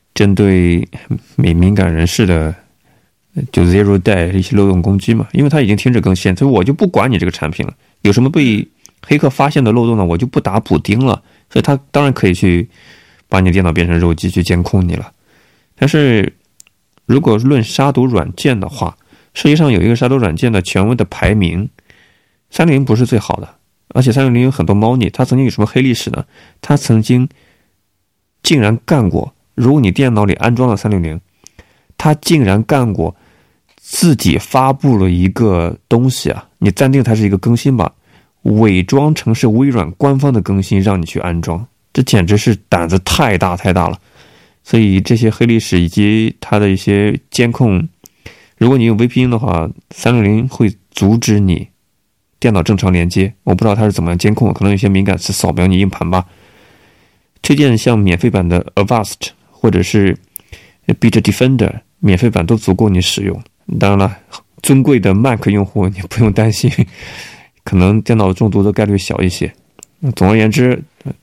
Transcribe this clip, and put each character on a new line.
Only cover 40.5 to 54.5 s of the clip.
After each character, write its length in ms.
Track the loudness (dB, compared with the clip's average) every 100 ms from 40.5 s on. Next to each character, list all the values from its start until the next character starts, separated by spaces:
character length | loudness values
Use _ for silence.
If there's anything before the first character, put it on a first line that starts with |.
| -2
新 200 | 0 0
让 180 | 0 -2
你 60 | -4
去 140 | -6
安 200 | -6 -6
装， 260 | -6 -8 -10 _ _
这 80 | -4
简 240 | 0 2 2
直 100 | 0
是 200 | 0 -2 -2
胆 220 | -4 -2
子 80 | -4
太 380 | -2 -2 0 0
大 180 | -2 -2
太 160 | -2
大 160 | 0 -2
了！ 120 | -6 _ _ -20 _ _ _
所 160 | -2 0
以 200 | 2 0
这 160 | 0 0
些 140 | 0
黑 160 | 0 0
历 140 | 0
史 200 | 0 0
以 80 | 0
及 480 | 0 0 2 -2 -6
它 180 | -4 0
的 100 | 0
一 80 | 0
些 440 | 0 0 0 -4 _
监 220 | -2 -2
控， 360 | 0 0 0 -4 _ _ _ -20 -20 _ 0
如 120 | 2
果 80 | 4
你 80 | 2
用 120 | 2
V 100 | 0
P 140 | 0
N 80 | 0
的 80 | 0
话， 320 | -2 -2 -4 -10 _
三 220 | -6 0
六 100 | 2
零 240 | 2 0 -2
会 280 | -2 -2 -2 _
阻 260 | -2 2 2
止 220 | 2 2
你 280 | 2 -2 -6 _ _ _ _ _ _ -2
电 140 | 0
脑 80 | 0
正 160 | 0 0
常 160 | 2
连 160 | 0 0
接， 240 | 0 -2 -4
我 120 | -4 0
不 80 |
知 40 | 0
道 60 |
它 100 | 2
是 80 | 0
怎 120 | 0
么 80 | -4
样 60 | -2
监 180 | -2 0
控， 180 | 0